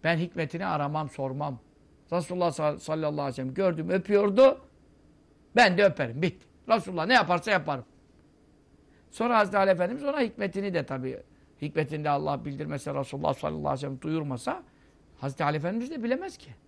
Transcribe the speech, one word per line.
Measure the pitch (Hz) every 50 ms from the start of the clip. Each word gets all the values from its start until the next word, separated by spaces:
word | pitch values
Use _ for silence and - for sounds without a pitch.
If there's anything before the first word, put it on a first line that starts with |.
| -
Ben | 160 170
hikmetini | 160 170 170 - 170 165 143 - 170 190
aramam, | 190 165 147 147 143 151 156 156 139
sormam. | - - 135 135 131 143 147 147 135 117 - _ _ _ _ _ _ _ _ _
Resulullah | 170 175 175 - 180 180 175 170
sall-, | - - 156 151 147 -
sallallahu | - - 156 156 156 151
aleyhi | 151 151 143
ve | 139 127
sellem | - 131 131 131
gördüm, | 160 196 185 170 156 156 175
öpüyordu. | 185 190 175 - 208 202 202 202 196 226 269 269 - - - - _ _ _ _ _ _ _ - _ _ _ _ _ _ _ _ _
Ben | 226 247 202 180
de | 170 202
öperim, | 196 - - 143 117 117 135
bitti. | - - - - - _ _ _ _ -
Resulullah | 226 226 175 190 185 170 160
ne | 196 254
yaparsa | 240 190 151 180 170 - 220
yaparım. | 208 180 147 156 143 131 117 _ _ _ _ _ _ - _ _ _ _ _ _ _ _ _ _ - _ _ _ - - _ _ -
Sonra | - 226 240 240
Hazreti | 220 208 185 202
Ali | 202 196 190
Efendimiz | 190 175 180 180 240 269 277
ona | 285 277 302
hikmetini | 262 214 - - 208 196 - 196 196 202 180
de | 165 -
tabii, | - - 131 127 131 127 - - _ - _ - _ _ _
hikmetini | 143 147 147 160 156 151 156 151 151
de | 151
Allah | 143 143 151 151 143 135 -
bildirmese, | 147 139 135 151 151 151 139 - 151 143
Resulullah | 139 135 - - 139 147 156 139
sallallahu | - - 151 156 156
aleyhi | 147 143 139
ve |
sellem | 131 143 139 135 127
duyurmasa, | - 156 156 160 151 147 131 117 - - - 370 - - _ _ _ _ _ _ _ _ -
Hazreti | - - 139 135 - 165
Ali | 147 151
Efendimiz | 156 143 175 196 226 240 269
de | 330 277 220
bilemez | 233 254 269 370 381 -
ki. | - - - - - _